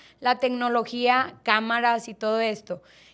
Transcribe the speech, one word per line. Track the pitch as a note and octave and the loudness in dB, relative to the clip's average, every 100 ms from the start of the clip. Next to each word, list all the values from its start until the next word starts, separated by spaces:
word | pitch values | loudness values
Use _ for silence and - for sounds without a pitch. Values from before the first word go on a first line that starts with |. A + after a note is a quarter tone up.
| - _ | -20 _
la | B3 B3 | -2 0
tecnología, | B3+ B3 A#3+ A#3+ A#3 A#3+ A#3+ B3 C4+ - | 0 0 0 0 -2 -2 2 2 0 -4
cámaras | - G#3+ A3+ A#3 A#3+ A#3 A#3 | 0 2 2 0 2 0 -4
y | |
todo | G#3+ G#3+ A3 | -6 -2 0
esto. | A3+ G#3+ - E3+ _ - - | 0 -4 -8 -12 _ -20 -20